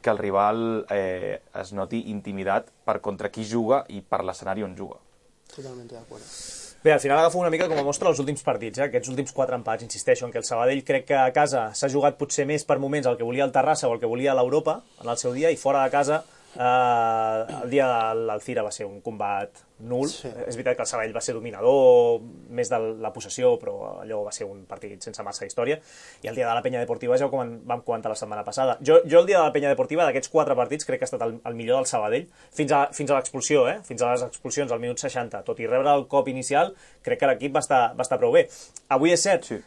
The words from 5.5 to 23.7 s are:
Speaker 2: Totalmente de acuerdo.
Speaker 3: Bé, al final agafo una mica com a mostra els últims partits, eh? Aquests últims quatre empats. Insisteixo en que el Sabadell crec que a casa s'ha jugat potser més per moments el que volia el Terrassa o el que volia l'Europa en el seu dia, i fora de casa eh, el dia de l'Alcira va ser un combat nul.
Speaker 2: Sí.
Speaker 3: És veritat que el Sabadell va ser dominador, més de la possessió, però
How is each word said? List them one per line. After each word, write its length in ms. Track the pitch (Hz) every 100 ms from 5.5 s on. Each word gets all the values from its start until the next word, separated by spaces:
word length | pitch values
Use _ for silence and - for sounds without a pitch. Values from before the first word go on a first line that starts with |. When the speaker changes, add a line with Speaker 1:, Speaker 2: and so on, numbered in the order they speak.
Speaker 2:
Totalmente 400 | - 135 123 117
de 60 | 120
acuerdo. 240 | 113 117 - - - - - -
Speaker 3:
Bé, 80 | 156
al 80 | 147
final 180 | 143 143
agafo 200 | 165 175
una 100 | 175
mica 160 | 160 180
com 100 | 156
a 40 |
mostra 260 | 139 143 185
els 100 | 131
últims 220 | 139 139
partits, 340 | - 107 113 104
eh? 40 |
Aquests 240 | 143 123 123
últims 240 | 131 135
quatre 240 | - 131 123
empats. 260 | 110 110
Insisteixo 420 | 113 - - 120 120
en 40 |
que 60 | 113
el 60 |
Sabadell 400 | - 117 123 139
crec 220 | 131 135 -
que 80 | 143
a 160 | 131
casa 400 | 147 147 131 110
s'ha 140 | 104 139
jugat 280 | 139 143 139
potser 300 | 147 - 139
més 160 | 202
per 140 | - 135
moments 280 | 139 147 127
el 80 | 120
que 80 |
volia 180 | 117 127
el 60 | 139
Terrassa 380 | 135 131 156 127
o 60 |
el 40 | 117
que 60 | 117
volia 280 | 120 139
l'Europa 480 | 131 123 147 156 185 - _
en 60 | 117
el 80 | 117
seu 160 | 127
dia, 180 | 127 160
i 60 | 147
fora 260 | - 139
de 80 | 131
casa 340 | 143 143 151 - - - -
eh, 880 | 123 127 123 117 113 113 110 110 113 -
el 80 | 123
dia 160 | 139 131
de 280 | 117 113 113 113
l'Alcira 360 | 107 - 120
va 60 | 104
ser 140 | - 104
un 140 | 101
combat 460 | 117 107 104 101 104 - _ _
nul. 300 | 113 123 143
Speaker 2:
Sí. 200 | - 131 110 -
Speaker 3:
És 100 | 117
veritat 200 | 123 123
que 40 |
el 60 | 113
Sabadell 240 | 120 110
va 60 | 113
ser 140 | - 117
dominador, 840 | 117 101 113 139 127 123 120 117 120 - - 120
més 140 | 117
de 60 | 120 113 113
la 80 | 110
possessió, 380 | 117 104 - 127 117
però 400 | 107